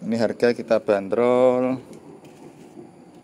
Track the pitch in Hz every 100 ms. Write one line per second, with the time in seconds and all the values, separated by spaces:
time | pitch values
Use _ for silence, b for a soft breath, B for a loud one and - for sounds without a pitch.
0 | - 113 107 - 120 120 120 110 - 101
1 | 98 107 120 123 127 123 127 131 - -
2 | - - - - - - - - - -
3 | - -